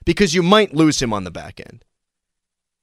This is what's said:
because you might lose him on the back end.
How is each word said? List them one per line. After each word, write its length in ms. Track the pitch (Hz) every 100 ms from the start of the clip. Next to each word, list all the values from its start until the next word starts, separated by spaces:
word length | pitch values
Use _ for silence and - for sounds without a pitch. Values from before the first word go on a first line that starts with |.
because 300 | - 165 202
you 80 | 151
might 320 | 170 214 202
lose 280 | 143 156 139
him 100 | 123
on 120 | 104
the 60 | 90
back 280 | 85 76 -
end. 260 | - 113 _ _ _ _ _ _ _ _ _ _